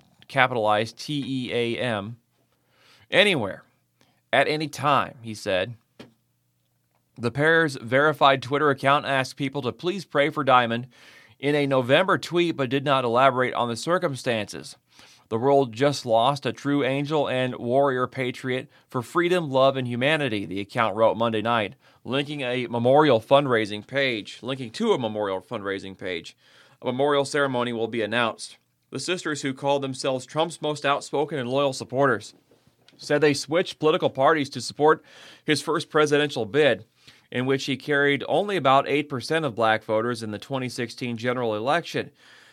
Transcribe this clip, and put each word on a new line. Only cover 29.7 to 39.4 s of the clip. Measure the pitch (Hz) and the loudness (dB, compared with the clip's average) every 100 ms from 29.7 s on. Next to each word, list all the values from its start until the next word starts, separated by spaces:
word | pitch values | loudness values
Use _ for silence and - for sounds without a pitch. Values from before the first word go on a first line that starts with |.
| 143 | -2
themselves | 135 127 143 131 - | -2 -6 -4 -4 -4
Trump's | 156 170 - | -2 -2 -2
most | 151 147 139 | -6 -2 0
outspoken | 139 - 143 151 151 | -2 -2 -4 -2 -4
and | 120 | -2
loyal | 135 143 | 0 0
supporters, | 131 - 123 139 104 - - _ _ _ _ _ - | -2 -4 2 2 2 -4 -20 _ _ _ _ _ -10
said | - 147 | -2 2
they | 151 | 4
switched | 139 - 165 185 - | 2 -2 -2 -2 0
political | 156 180 143 | 2 2 0
parties | 131 143 160 139 | 2 4 4 0
to | 127 | -8
support | - 101 151 160 - - - - | -8 2 4 4 0 -20 -20 -8
his | - 147 | -2 0
first | - 165 - | 0 -4 0
presidential | 151 151 147 147 135 107 | 2 4 4 2 -2 0
bid, | 139 143 104 - _ - - - | 4 4 4 -4 _ -20 -20 -8
in | 123 131 | -4 0
which | 135 | -2
he | 143 135 | -2 -6
carried | - 143 143 139 - | 0 2 2 2 0
only | 151 208 185 | -2 0 0
about | 135 135 - | 4 4 4
eight | 143 147 | -2 -2
percent | 131 110 160 | -6 -2 -2